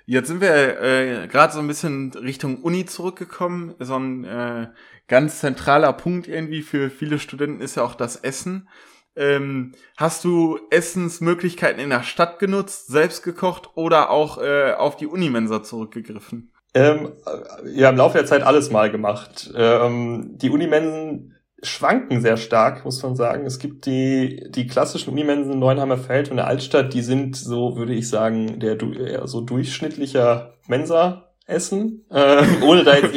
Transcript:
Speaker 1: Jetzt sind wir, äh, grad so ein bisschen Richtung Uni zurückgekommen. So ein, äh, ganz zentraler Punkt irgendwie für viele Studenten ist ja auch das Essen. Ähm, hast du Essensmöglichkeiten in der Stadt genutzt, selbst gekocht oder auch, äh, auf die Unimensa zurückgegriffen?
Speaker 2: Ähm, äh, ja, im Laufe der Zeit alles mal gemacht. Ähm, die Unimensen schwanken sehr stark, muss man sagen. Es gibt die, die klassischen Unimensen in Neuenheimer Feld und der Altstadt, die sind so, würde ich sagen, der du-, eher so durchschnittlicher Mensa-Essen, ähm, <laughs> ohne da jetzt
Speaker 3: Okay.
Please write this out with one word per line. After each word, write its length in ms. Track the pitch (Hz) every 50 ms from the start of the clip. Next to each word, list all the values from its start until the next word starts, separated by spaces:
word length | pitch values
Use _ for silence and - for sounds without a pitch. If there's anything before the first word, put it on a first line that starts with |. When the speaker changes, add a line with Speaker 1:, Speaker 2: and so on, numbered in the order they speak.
| _
Speaker 1:
Jetzt 220 | - 123 131 123 151
sind 120 | 165 180
wir, 400 | 202 190 156 147 139 131 - -
äh, 480 | - 131 131 131 131 127 123 110 85 -
grad 240 | - 139 156 156 151
so 60 | 156
ein 80 | 151
bisschen 460 | 147 147 - - 165 139 135 139 131 127
Richtung 500 | - 117 127 135 - - 139 131 127 -
Uni 240 | 170 175 185 185
zurückgekommen. 880 | 180 - - 170 185 180 - 185 - - - 180 180 175 175 170 165 - -
So 160 | 131 123 131
ein, 280 | 131 135 131 131 127 120
äh, 440 | 92 110 120 123 120 120 117 117 117 - _ - - - - _ -
ganz 320 | 123 127 147 151 - -
zentraler 520 | - 143 127 - - - 139 151 156 143 127
Punkt 340 | - - 175 180 180 170
irgendwie 360 | - 156 160 160 151 160 156 151
für 260 | - - 143 139 135
viele 300 | 135 - 156 151 151 143
Studenten 420 | - - - 131 147 147 143 -
ist 140 | 131 135 -
ja 60 | - 117
auch 100 | 117 -
das 220 | - 120 117 -
Essen. 520 | - - 127 135 - - 180 185 190 190 _ _ - - - _ _ _ _ _
Ähm, 580 | - 143 143 143 139 139 139 139 131 127 127 - _ - _ _ -
hast 260 | 151 165 160 - -
du 340 | 175 175 170 165 160 160 - - -
Essensmöglichkeiten 1120 | - 170 170 170 - 185 180 165 - - 165 165 175 170 185 175 170 - - 143 - 113 131
in 80 | 143
der 120 | 135 120 123
Stadt 360 | - - - 170 170 - -
genutzt, 500 | 202 190 190 196 190 196 - - - -
selbst 340 | 123 147 160 180 170 - -
gekocht 480 | 175 170 - 196 185 170 - - - _
oder 340 | 156 165 165 165 151 143 76
auch, 280 | 110 147 156 151 - -
äh, 340 | 123 139 143 143 139 131 -
auf 240 | - - 147 143
die 100 | - 156
Unimensa 560 | 147 160 185 180 151 123 117 113 107 110 107 107
zurückgegriffen? 880 | - 120 113 110 110 - 120 107 - 110 107 - - - 117 117 _ _ _ _ _ -
Speaker 2:
Ähm, 380 | 131 135 147 151 151 - - - - _
äh, 460 | - 76 - - - - - - -
ja, 180 | - 135 135 135
im 80 | 131
Laufe 220 | 127 135 160 165 165
der 80 | 143
Zeit 160 | - 143 139 139
alles 280 | 131 143 151 135 127
mal 200 | 113 107 107 107
gemacht. 600 | 107 107 110 104 104 - - - - - - - -
Ähm, 800 | 117 117 117 117 117 120 120 120 120 120 117 120 110 - - -
die 140 | - - 131
Unimensen 840 | 139 147 170 160 151 151 160 160 156 156 156 156 147 - - - _ _ _ _ _ _ -
schwanken 580 | - - - 147 143 202 262 - - 135 120
sehr 160 | 123 113 113
stark, 480 | 113 - - 117 113 110 127 131 - -
muss 180 | 135 127 - -
man 140 | 131 127
sagen. 300 | 127 120 117 - 143 143
Es 120 | 135 131 131
gibt 280 | - 147 - - -
die, 580 | 139 131 131 131 131 135 131 127 127 131 - - -
die 160 | - 131 123
klassischen 440 | 127 - 139 143 - - - - -
Unimensen 420 | 127 139 151 147 143 143 143 135 139
in 40 | 131
Neuenheimer 380 | 127 131 135 143 139 135 131
Feld 340 | 127 131 - 127 135 147 135
und 60 | 131
der 100 | 120 -
Altstadt, 460 | - 131 131 - - - 147 131 131 -
die 80 | 123
sind 340 | 113 120 131 135 139 131 131
so, 420 | - - 123 120 120 123 120 123 117
würde 160 | 117 117 123
ich 160 | 110 110 -
sagen, 500 | - 107 110 113 113 113 110 110 110 -
der 140 | 110 107 107
du-, 180 | 107 113 113 -
eher 340 | - 127 - - - -
so 140 | - - 117
durchschnittlicher 1120 | 117 120 120 123 - - - - 160 - - - 143 135 - 131 120 120 117 120 - - - _ _
Mensa-Essen, 1400 | - 120 135 156 156 170 165 175 180 180 - - _ _ _ _ - 180 175 185 - 196 196 214 226 - - - _
ähm, 520 | - 139 143 139 143 143 147 - 175 160 -
<laughs> 0 |
ohne 220 | 147 175 180 160
da 100 | 147 143
jetzt 100 | 143 139
Speaker 3:
Okay. 100 | - -